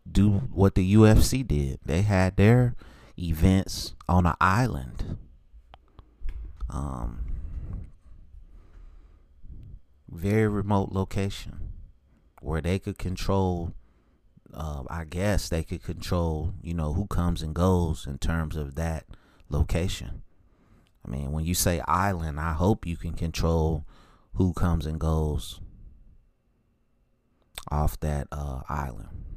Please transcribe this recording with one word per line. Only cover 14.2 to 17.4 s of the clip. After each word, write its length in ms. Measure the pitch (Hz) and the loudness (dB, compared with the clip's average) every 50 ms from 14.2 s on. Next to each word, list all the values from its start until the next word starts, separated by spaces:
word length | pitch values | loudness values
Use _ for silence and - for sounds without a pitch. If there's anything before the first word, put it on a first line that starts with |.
| _ _ _ - _ - - | _ _ _ -20 _ -20 -14
uh, 300 | 69 78 78 73 71 64 - | -12 -10 -8 -8 -8 -10 -8
I 140 | - 85 82 | -8 -8 -8
guess 460 | 76 78 87 95 104 101 85 - - | -6 -4 -2 0 2 2 2 0 0
they 140 | 85 82 80 | -2 -4 -2
could 200 | - 92 78 - | -4 -6 -8 -6
control, 720 | - 82 80 - - 92 87 85 82 78 76 78 80 - - | -8 -8 -8 -4 -2 -2 0 0 0 -2 -2 -4 -4 -6 -6
you 120 | - 82 85 | -8 -6 -4
know, 200 | 85 78 76 76 | -2 -2 -2 -2
who 120 | 95 104 - | -2 -2 -2
comes 340 | - - 87 87 85 85 | 0 0 0 0 0 -2